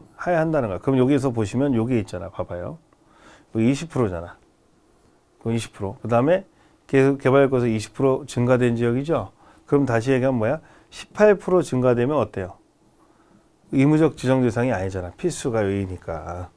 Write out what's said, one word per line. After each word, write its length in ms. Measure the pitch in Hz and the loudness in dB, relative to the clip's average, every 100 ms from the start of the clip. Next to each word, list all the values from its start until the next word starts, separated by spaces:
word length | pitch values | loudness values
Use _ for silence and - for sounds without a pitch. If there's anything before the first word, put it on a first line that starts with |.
| - - | -12 -10
하야 240 | 175 170 | -4 -2
한다는 300 | 160 151 113 | 0 -2 -2
거야. 80 | 87 | -4
그럼 200 | - 135 | 0 2
여기에서 320 | 127 143 131 | 4 2 0
보시면 420 | 117 101 117 143 | -2 -2 -2 0
여기 240 | 117 117 120 | 0 0 -2
있잖아. 300 | 95 90 87 | -4 -8 -10
봐봐요. 480 | - 90 90 95 160 _ _ _ _ - - _ 113 | -10 -10 -8 -10 -12 _ _ _ _ -20 -20 _ 0
여기 160 | 113 | 0
이십 180 | 139 165 | 0 -4
프로잖아. 480 | 135 110 87 87 - _ _ _ _ _ _ _ _ _ _ | -2 -2 -4 -10 -16 _ _ _ _ _ _ _ _ _ _
그럼 160 | 117 113 | -6 -4
이십 180 | - | -6
프로. 220 | - 98 113 | -8 -8 -8
그다음에 420 | 110 120 139 185 - _ _ _ - | -2 2 2 0 -2 _ _ _ 0
계속 320 | 135 135 135 | 2 4 2
개발 320 | 135 139 135 | 4 4 4
거에서 160 | 131 120 | 2 0
이십 280 | 110 - | -2 -4
프로 320 | - 135 131 135 | -2 0 0 -4
증가된 480 | 123 120 127 123 117 | -2 2 2 2 0
지역이죠. 560 | 120 123 147 143 95 _ - _ - | 0 -2 -2 -4 -6 _ -20 _ -2
그럼 200 | 143 131 | 0 2
다시 260 | 117 120 | 0 2
얘기하면 260 | 131 131 123 | 0 0 0
뭐야? 220 | 110 156 - - _ | -2 -4 -8 -20 _
십팔 440 | - - - 214 202 | -20 -10 4 4 4
프로 260 | - 185 | 2 0
증가되면 520 | 151 127 127 120 123 151 | 2 0 2 2 2 0
어때요? 420 | 107 - 90 - _ _ _ _ _ _ _ _ _ _ _ | -2 -4 -10 -12 _ _ _ _ _ _ _ _ _ _ _
의무적 460 | 131 139 156 156 - | 2 2 4 2 0
지정 260 | 127 131 | 0 2
대상이 280 | 123 120 127 | 0 0 -2
아니잖아. 420 | 98 95 92 87 - | -2 -4 -6 -10 -6
필수가 480 | 180 160 139 113 101 | -6 -4 -4 0 0
여기니까. 840 | 98 95 90 - 80 82 87 85 | -2 -4 -8 -10 -10 -10 -12 -14